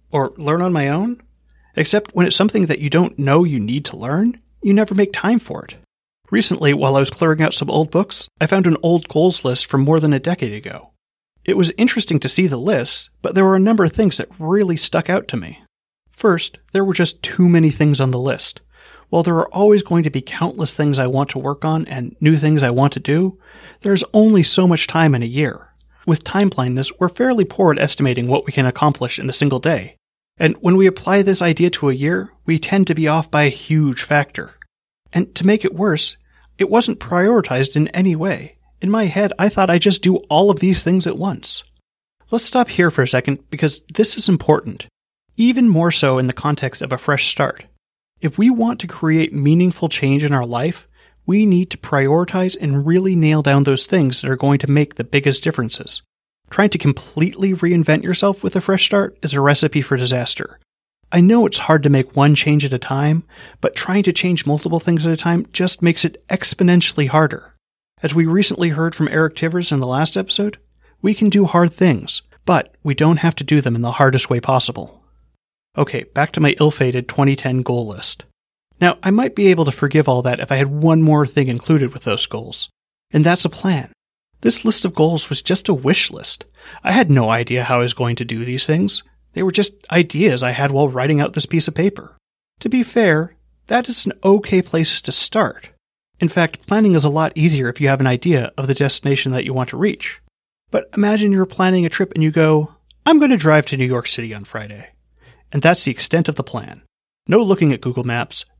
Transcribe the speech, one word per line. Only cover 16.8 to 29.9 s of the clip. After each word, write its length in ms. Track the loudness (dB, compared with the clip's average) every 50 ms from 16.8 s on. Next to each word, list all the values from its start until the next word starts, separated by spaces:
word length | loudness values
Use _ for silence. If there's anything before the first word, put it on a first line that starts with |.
| 0
were 100 | 0 0
just 280 | 0 0 -2 -2 -8
too 260 | -12 -8 0 2 4 4
many 220 | 6 4 4 2
things 300 | 2 2 0 0 2 0
on 120 | 0 -2
the 60 | -2 -4
list. 420 | -4 -4 -6 -6 -8 -12 -14 -16 _ _ _ _ _ -20 -20 -20 _ -4
While 160 | -2 -2 0
there 120 | 2 0
are 120 | 0 0 -2
always 300 | 0 2 4 6 4 4
going 220 | 4 2 0 0 0
to 60 | 0
be 120 | -2 -6
countless 500 | -8 -8 -8 -6 -6 -6 -4 -4 -6 -6
things 260 | -2 -2 0 0 0 0
I 80 | 0
want 220 | 0 0 -2 -2 -2
to 80 | -4 -8
work 280 | -6 -6 -6 -4 -4
on 200 | -2 -2 -2 -4
and 300 | -6 -10 -10 -10 -10 -6 0
new 200 | 2 2 2 4
things 240 | 2 2 2 2
I 80 | 2 0
want 240 | 2 2 2 0 0
to 60 | -2
do, 380 | -4 -2 0 0 0 -2 -4 _ _ _ -20 -20 -20 -20 -16 _
there's 220 | -2 0 0 0 0 2 4
only 280 | 4 6 6 6 4
so 240 | 4 4 2 2 4
much 200 | 4 2 2 -2
time 280 | -2 0 2 4 4 4
in 80 | 2
a 40 | -2
year. 420 | -4 -2 -2 -2 -2 -4 -8 -18 _ _ _ _ _ _ _ -2
With 180 | 0 0 0 -2
time 240 | -4 0 2 2 2
blindness, 500 | 0 -2 -2 -2 -2 -4 -4 -6 -4 -2
we're 120 | -2 -2
fairly 340 | 0 0 0 0 2 0 0
poor 280 | -2 0 0 2 2
at 60 | 2 2
estimating 480 | 0 -2 -2 0 0 0 0 -2 -2
what 200 | -2 -2 -2 -2
we 60 | -2
can 120 | -2 0 0
accomplish 540 | 0 0 0 0 0 0 0 -4 -6 -6 -8
in 100 | -8 -6
a 60 | -4
single 240 | -2 0 0 0 0
day. 380 | -2 -2 -2 -2 -4 -10